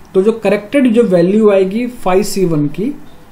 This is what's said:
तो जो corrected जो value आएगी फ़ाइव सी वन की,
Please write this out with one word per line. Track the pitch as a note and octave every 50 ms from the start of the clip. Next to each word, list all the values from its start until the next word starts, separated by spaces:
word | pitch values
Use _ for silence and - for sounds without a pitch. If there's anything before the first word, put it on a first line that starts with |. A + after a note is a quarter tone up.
| - - -
तो | F#3+
जो | F#3+ A3
corrected | A3 A3+ - G3 G3+ G#3 - - - C#4+ C4 B3
जो | G#3+ A#3+
value | A#3 F#3+ F#3 F3 E3+ F3+ G3+ G#3+ A3 G#3
आएगी | G3 F#3+ F#3+ F#3+ G3 A#3 B3
फ़ाइव | A#3 - - - F#3+ F#3 F#3+
सी | G#3 - - G3+ F#3
वन | E3+ E3 D3 D3 D3
की, | - E3+ G3+ C#4 C#4+ - - - - - - -